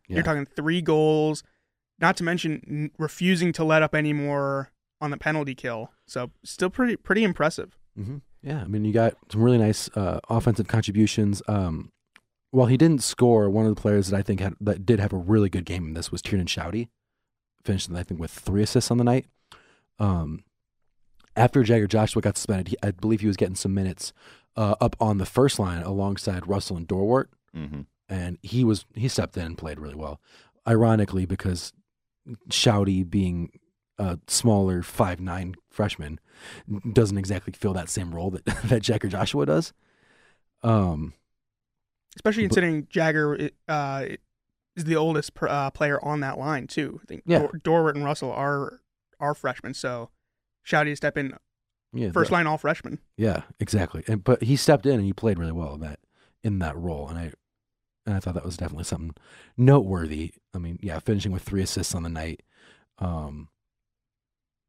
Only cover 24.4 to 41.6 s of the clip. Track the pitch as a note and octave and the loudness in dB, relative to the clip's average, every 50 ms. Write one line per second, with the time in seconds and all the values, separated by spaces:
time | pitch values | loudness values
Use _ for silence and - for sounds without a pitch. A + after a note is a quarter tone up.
24.4 | _ _ _ - A2 G2+ G#2+ - - A#2 - - A#2 A2 G#2+ G2 F#2 - - - | _ _ _ -2 0 0 2 2 2 0 2 0 0 2 2 0 -2 0 2 4
25.4 | C3 C#3+ - - G#2 F2+ F2+ E2+ E2 F2 G2 G2 G2 G2+ G2 F#2+ - - F#2+ F2+ | 4 4 4 0 -2 -2 -2 -4 -4 -4 -2 -2 -2 -2 -2 -4 -4 -4 -4 -4
26.4 | F2+ F2+ - G#2 - - G2 E2+ E2+ D#2+ G2 F#2 G2 G#2+ A#2+ C3 C3 - _ _ | -4 -2 -2 -4 -2 -4 -6 -8 -6 -4 -2 0 2 2 2 2 0 -2 _ _
27.4 | _ _ - E2 D#2 C#2+ D2+ C#2+ C#2+ - _ _ _ - G2 F#2 F2+ F2 F2 - | _ _ -12 -12 -10 -10 -10 -12 -12 -14 _ _ _ -10 -8 -6 -6 -6 -8 -10
28.4 | - G2 A2 B2 B2+ A2+ G#2+ F#2 - _ _ - A2+ C3+ - - - - - - | -10 -4 0 2 4 4 2 0 -2 _ _ -6 -4 -2 -2 -2 -4 -4 -6 -8
29.4 | E2+ D#2+ E2+ - D#2+ D#2+ D2 D2 D2+ D2+ C#2 D2+ D#2 D2 D2 - _ _ _ - | -8 -8 -10 -10 -10 -10 -10 -10 -12 -14 -12 -12 -12 -12 -12 -14 _ _ _ -20
30.4 | _ _ _ _ _ - A2+ A2 A#2 A2+ A2+ A2 G#2 - - F#2+ F#2 F2+ F#2+ - | _ _ _ _ _ 2 4 4 6 6 4 4 2 0 0 -2 -2 -2 -4 -4
31.4 | - F#2+ F2+ F2 - - - _ _ _ _ _ _ _ _ _ _ - A#2+ - | -4 -4 -4 -4 -6 -12 -16 _ _ _ _ _ _ _ _ _ _ -18 -18 -18
32.4 | _ - - - - B2+ A2 G2+ G2+ G2 F#2+ F#2 F#2+ F2 E2 G2+ F#2+ F2+ F2 F2 | _ -4 -2 2 4 4 4 4 4 2 2 0 0 0 0 0 0 0 0 -4
33.4 | E2+ E2 - _ _ _ _ _ _ _ _ - G2+ F#2 F2 D#2+ - - - - | -6 -8 -10 _ _ _ _ _ _ _ _ -4 -4 -4 -4 -6 -6 -4 -4 2
34.4 | - A#2 G#2+ G2+ G2 F#2+ F#2 F2 F2 - - - A#2 F#2 F2 F2 F#2 F#2 F2 F#2 | 4 4 4 6 4 2 0 -2 -4 -4 -2 0 0 0 -2 -4 -6 -8 -8 -6
35.4 | F#2 F#2 F#2 - _ _ _ - G#2+ G2+ - - D2+ D2 D#2+ E2+ - _ _ - | -8 -10 -10 -14 _ _ _ -4 -2 -2 -4 -6 -10 -12 -12 -14 -16 _ _ -20
36.4 | - - - - - - G#2 G2+ - A#2+ G2+ B2 A2+ G#2 G2+ G2+ F#2+ F#2+ G#2 F2+ | -20 -20 -20 -20 -12 -10 -10 -8 -8 2 4 4 4 4 2 -2 -2 -4 -4 -6
37.4 | - - F#2+ - - G#2 F#2 F#2 E2+ - - - F#2 F2 E2 E2+ F2 F#2+ F#2 - | -6 -10 -10 -4 -4 -4 -2 -4 -6 -6 -6 -6 -6 -6 -6 -6 -4 -4 -6 -4
38.4 | - - - - - A2 B2 A2+ G2+ - A2+ G#2 - G#2 F#2 F#2+ G#2 - - C#3+ | -4 -4 -4 -4 0 0 0 2 2 0 0 0 -2 -2 -2 -2 -2 0 0 0
39.4 | C#3+ C#3+ D3+ D#3+ E3 - - _ _ _ _ _ _ _ _ _ _ _ _ _ | 0 2 2 0 0 -2 -8 _ _ _ _ _ _ _ _ _ _ _ _ _
40.4 | _ _ _ _ - A#2 A2+ G#2+ F#2+ F2+ E2 D2+ D#2 D#2 - _ _ _ _ _ | _ _ _ _ 0 2 4 4 4 2 0 -2 -6 -8 -12 _ _ _ _ _
41.4 | _ _ _ _ | _ _ _ _